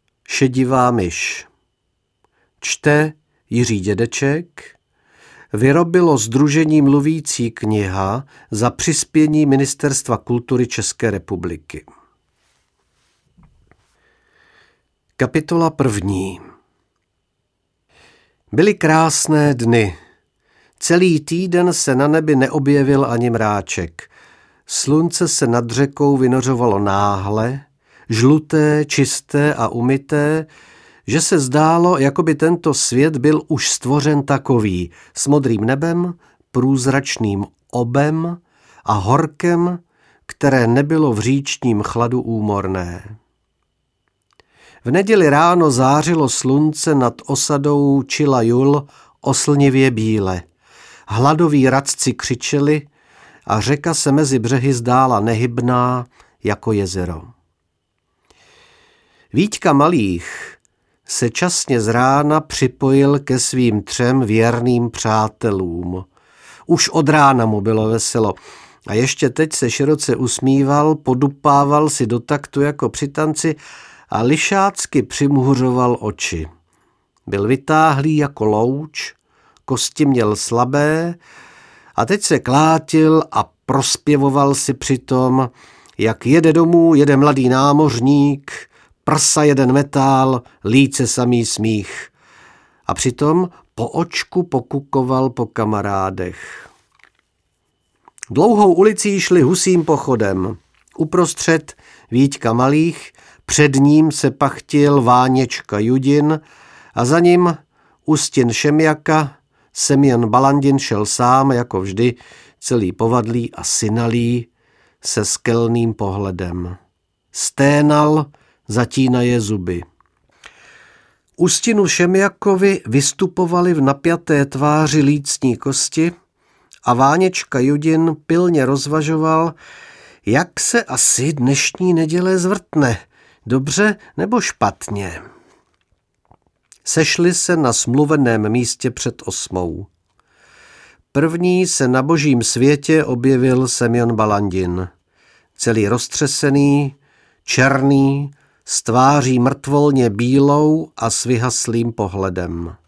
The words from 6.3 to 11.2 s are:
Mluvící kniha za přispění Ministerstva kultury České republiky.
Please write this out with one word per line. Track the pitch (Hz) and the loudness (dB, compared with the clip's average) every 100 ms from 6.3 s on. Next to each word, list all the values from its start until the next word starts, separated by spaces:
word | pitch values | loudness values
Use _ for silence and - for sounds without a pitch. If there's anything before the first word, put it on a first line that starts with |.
| 127 147 147 156 156 | 0 2 2 2 4
Mluvící | 139 143 143 160 147 - 120 | 4 4 2 -2 -6 -6 -6
kniha | - 107 107 98 95 95 113 139 - _ | -4 -2 -2 -2 -4 -4 -4 -8 -20 _
za | 104 120 | -2 -2
přispění | - - 147 - 156 156 151 147 | -2 -4 -4 -2 2 2 2 2
Ministerstva | 135 139 - 147 139 - 110 | 2 0 -4 -4 -4 -4 -6
kultury | - 120 120 123 120 | -4 -6 -2 -2 -2
České | - 104 - 113 | -4 -8 -4 -4
republiky. | 98 | -4